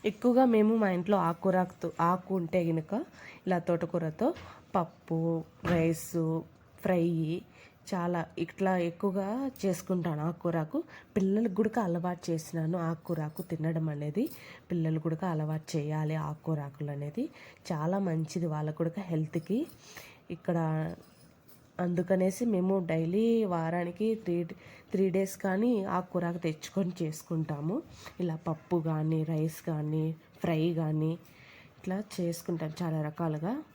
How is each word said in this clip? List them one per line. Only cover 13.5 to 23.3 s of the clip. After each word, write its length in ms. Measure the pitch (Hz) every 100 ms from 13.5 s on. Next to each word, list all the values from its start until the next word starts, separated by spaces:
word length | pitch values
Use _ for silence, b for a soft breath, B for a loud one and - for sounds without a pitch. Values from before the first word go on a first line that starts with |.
| 160 156 160 160
అనేది 340 | 147 147 170 294 B B B -
పిల్లలు 320 | 175 160 160
కూడా 220 | 160 156 -
అలవాటు 360 | 156 156 156 -
చేయాలి. 440 | 160 147 156 151 156 151
ఆకుకూరకులు 640 | 151 - 156 143 139 147
అనేది 340 | 143 147 151 302 B B B -
చాలా 320 | 160 160 196
మంచిది 500 | 190 160 156 180 165
వాళ్ళకు 260 | 151 151 156
కూడా 220 | 165 165 185
హెల్త్కి. 480 | 156 156 170 - 226 330 - B B B B -
ఇక్కడ 220 | 175 - 170 160 156 160 - - - - - - - - -
అందుకనేసి 640 | 180 175 180 190 185 190
మేము 280 | 240 190 185 196 170
డైలీ 400 | 160 165 196 226